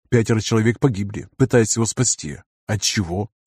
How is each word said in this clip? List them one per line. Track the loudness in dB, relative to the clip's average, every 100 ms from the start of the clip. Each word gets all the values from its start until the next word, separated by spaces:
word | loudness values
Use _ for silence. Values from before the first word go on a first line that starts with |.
| 0
Пятеро | 0 2 0
человек | 0 0 2 2
погибли, | 0 0 -6 -8 -12 -2
пытаясь | 2 4 2 0
его | -2
спасти. | 0 -2 -2 -8 -12 -16 _ -6
От | -4
чего? | -2 -2 -4 -4 -8 _